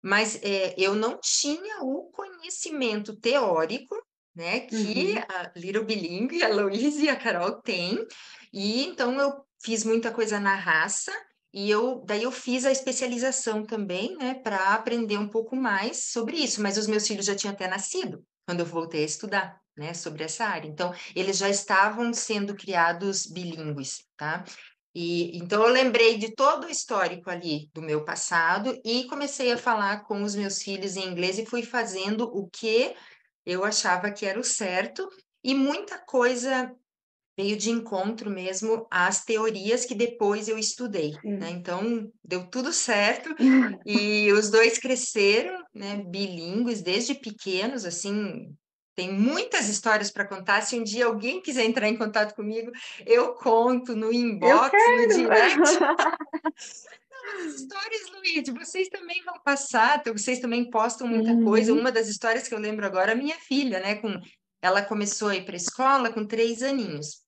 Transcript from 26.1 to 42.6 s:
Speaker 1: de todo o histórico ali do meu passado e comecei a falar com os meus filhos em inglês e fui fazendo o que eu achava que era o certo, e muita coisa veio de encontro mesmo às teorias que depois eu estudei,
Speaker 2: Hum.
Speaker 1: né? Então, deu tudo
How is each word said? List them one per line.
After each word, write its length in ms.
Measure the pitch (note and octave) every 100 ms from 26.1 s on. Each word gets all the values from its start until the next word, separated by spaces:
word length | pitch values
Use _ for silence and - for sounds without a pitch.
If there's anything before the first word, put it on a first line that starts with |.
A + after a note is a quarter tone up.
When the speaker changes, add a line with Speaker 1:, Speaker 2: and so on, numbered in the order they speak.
| A3
Speaker 1:
de 160 | A3
todo 320 | - C#4 D4+ D#4+
o 40 |
histórico 580 | D4 - G#3+ F3 F3 F#3
ali 400 | F3 F3 D3+ D3+
do 60 | -
meu 200 | D#3 D3+
passado 760 | D#3 D#3 - F3 E3 F#3+ A#3 -
e 200 | A3+ A#3+ B3+
comecei 440 | D4+ C#4+ - B3
a 60 | A#3+
falar 460 | B3+ A3 G3 G#3
com 180 | - G3+
os 120 | G#3
meus 280 | G3+ G3+ G3
filhos 340 | - G3 G3 F#3
em 100 | F#3
inglês 320 | F3 F3+ F#3+
e 60 | A3
fui 160 | A#3+
fazendo 640 | A3+ B3 A3 F#3+ G3 G#3+
o 240 | A#3 G3+ F#3
que 460 | - A3+ A3+ D4 - - - _ _
eu 200 | - F3+
achava 460 | G#3 G#3 G3+ F3+ G3+
que 120 | G3+
era 140 | G3+ G3+
o 60 |
certo, 640 | B3 - G3 F3+ A3+ - F#4+ - _ _
e 100 | B3+
muita 460 | C4+ C4+ D#4 G4+ -
coisa 760 | - B3+ B3 B3 B3+ C4 B3+ - _ _ _ _ _ -
veio 200 | G3 G#3
de 140 | G#3
encontro 600 | A#3 - F#3+ G3 A3+ G#3
mesmo 560 | F#3+ F#3 F#3+ A3 A3+ A3+
às 360 | F#3 F3+ G3+
teorias 600 | - A3 A3 G3 G3 A#3+
que 100 | - G#3
depois 500 | A#3 - G3+ G#3 G#3+
eu 80 | A3
estudei, 540 | G#3+ - B3 G3 D3+ D3+
Speaker 2:
Hum. 140 | G#3+ G3+
Speaker 1:
né? 120 | E3+
Então, 580 | F3 F3 F3+ A3 A#3 G#3 _
deu 260 | - F3+ F3+
tudo 240 | B3+